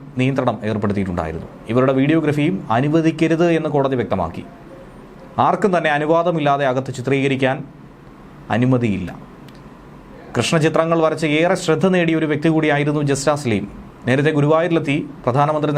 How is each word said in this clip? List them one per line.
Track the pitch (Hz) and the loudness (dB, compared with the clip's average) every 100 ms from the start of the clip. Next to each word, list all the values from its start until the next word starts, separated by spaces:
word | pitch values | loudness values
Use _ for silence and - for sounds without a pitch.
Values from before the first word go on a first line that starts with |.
| - 127 | -8 -2
നിയന്ത്രണം | 127 139 123 107 107 | 0 0 0 -2 -2
ഏർപ്പെടുത്തിയിട്ടുണ്ടായിരുന്നു. | 107 104 101 95 87 80 80 - - - | -2 -2 -2 -2 -4 -4 -6 -12 -14 -4
ഇവരുടെ | 117 131 135 | 2 2 2
വീഡിയോഗ്രാഫിയും | 139 160 151 147 147 190 - 113 | 2 2 2 0 0 -2 0 0
അനുവദിക്കരുത് | 143 160 160 156 160 160 170 160 | 2 2 2 2 0 2 2 2
എന്ന് | 151 | 0
കോടതി | 143 135 131 | 0 2 2
വ്യക്തമാക്കി. | 104 95 82 - - - - - - - - - - - 135 | 0 -2 -4 -6 -14 -18 -20 -20 -20 -20 -20 -20 -8 0 2
ആർക്കും | 180 202 180 | 2 2 2
തന്നെ | 156 147 | 2 0
അനുവാദമില്ലാതെ | 151 165 170 165 143 143 139 | 2 2 2 0 2 2 0
അകത്ത് | 127 131 123 | -2 -4 -6
ചിത്രീകരിക്കാൻ | 123 139 135 131 131 135 - - - - - - - - - 110 | -2 0 2 2 0 -2 -8 -16 -20 -20 -20 -20 -20 -16 -8 -2
അനുമതിയില്ല. | 127 131 120 92 87 - - - - - - - - - - - - - | 2 2 0 -2 -6 -12 -18 -20 -20 -20 -20 -20 -20 -20 -20 -20 -8 -4
കൃഷ്ണചിത്രങ്ങൾ | 113 170 156 160 165 165 | 0 2 2 2 2 2
വരച്ച് | 160 151 160 151 | 2 0 0 2
ഏറെ | 170 185 | 2 0
ശ്രദ്ധ | - 156 185 | 0 2 2
നേടിയ | 185 165 160 | 2 2 0
ഒരു | 151 | 0
വ്യക്തി | 147 165 | 0 2
കൂടിയായിരുന്നു | 156 151 143 147 151 143 | 2 2 2 0 0 0
ജസ്ന | 139 - 147 | 0 0 -2
സലീം. | 127 104 104 - - - - | 0 -2 -2 -12 -18 -8 0
നേരത്തെ | 131 147 147 | 2 2 2
ഗുരുവായൂരിലെത്തി | 147 156 175 165 143 143 - - | 4 2 2 0 0 -2 -4 -6
പ്രധാനമന്ത്രി | - 123 147 156 151 | -2 2 2 0 0